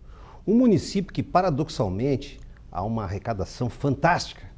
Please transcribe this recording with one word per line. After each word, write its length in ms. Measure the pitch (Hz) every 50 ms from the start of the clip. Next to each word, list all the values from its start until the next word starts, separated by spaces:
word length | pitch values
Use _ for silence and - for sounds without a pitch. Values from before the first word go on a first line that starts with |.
| - - - - - - - - -
Um 100 | 180 214
município 560 | 247 262 233 190 135 - - - 190 175 -
que, 120 | - 143 -
paradoxalmente, 1160 | - - 180 196 185 143 123 156 - - - 113 92 92 101 127 143 135 - - - - - - - - - - -
há 120 | - 87 95
uma 200 | 110 113 113 104
arrecadação 640 | 85 101 95 - - 110 95 87 - - - 127 113
fantástica 800 | - - - 143 123 - - 165 175 - - - - - - - -